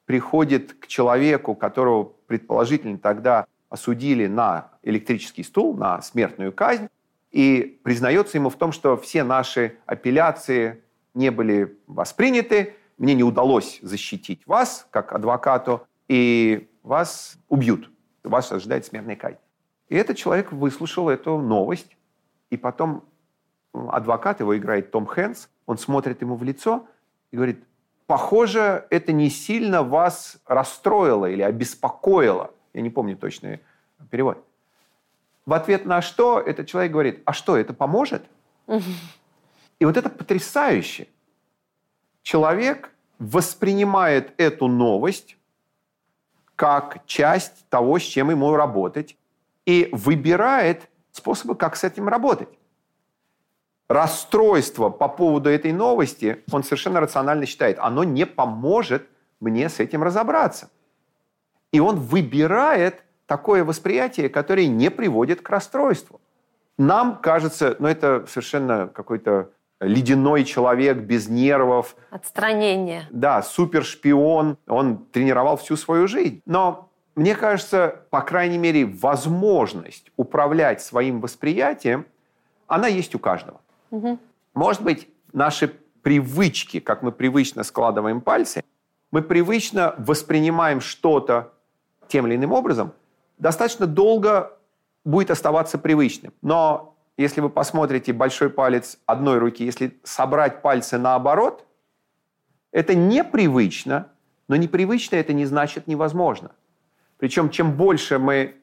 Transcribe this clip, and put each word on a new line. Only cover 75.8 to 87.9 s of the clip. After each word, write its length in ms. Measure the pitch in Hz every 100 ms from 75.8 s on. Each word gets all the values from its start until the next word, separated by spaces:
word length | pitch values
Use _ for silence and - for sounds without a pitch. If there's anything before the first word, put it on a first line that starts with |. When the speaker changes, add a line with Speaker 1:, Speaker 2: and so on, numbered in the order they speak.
| - 165 190
Speaker 1:
жизнь. 340 | 254 349 110 -
Но, 440 | 180 185 175 - _ _
мне 200 | - 170
кажется, 680 | 208 214 202 - 190 170 - _
по 120 | 139
крайней 360 | - 180 175 170
мере, 280 | 170 156 117
возможность 1200 | 92 131 139 147 175 208 180 107 92 82 - _ -
управлять 680 | 123 147 143 160 147 107
своим 380 | - 120 131 120
восприятием, 840 | 117 - 151 147 139 143 120 127 156 _ _ _ _ _ _
она 200 | 165 233
есть 280 | 190 165
у 40 | -
каждого. 420 | - 87 - - _ _ _
Speaker 2:
Мгм. 280 | 220 233 240 - _ _
Speaker 1:
Может 280 | 135 160 208
быть, 260 | 214 156 - _ _
наши 400 | - 147 147 151 - _ _
привычки, 800 | - 143 127 143 190 - - 85
как 220 | - 107
мы 100 | 123
привычно 500 | - 127 139 135 110
складываем 580 | 104 - 117